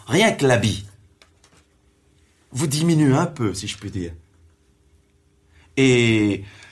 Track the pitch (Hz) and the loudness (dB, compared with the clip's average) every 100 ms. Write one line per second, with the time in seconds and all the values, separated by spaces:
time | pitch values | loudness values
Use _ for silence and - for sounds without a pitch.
0 | - 160 220 - 139 120 110 - - - | -4 0 0 2 2 2 0 -4 -10 -20
1 | _ _ _ _ _ _ _ _ _ _ | _ _ _ _ _ _ _ _ _ _
2 | _ _ _ _ _ 127 156 147 170 156 | _ _ _ _ _ -6 -4 -2 0 2
3 | 143 135 170 160 110 87 104 - 98 95 | 4 2 0 -4 -6 -4 -10 -12 -10 -10
4 | 85 80 _ _ _ _ _ _ _ _ | -10 -12 _ _ _ _ _ _ _ _
5 | _ _ _ _ _ _ _ - 131 123 | _ _ _ _ _ _ _ 0 2 4
6 | 117 110 104 98 98 - - | 2 2 0 -2 -8 -20 -20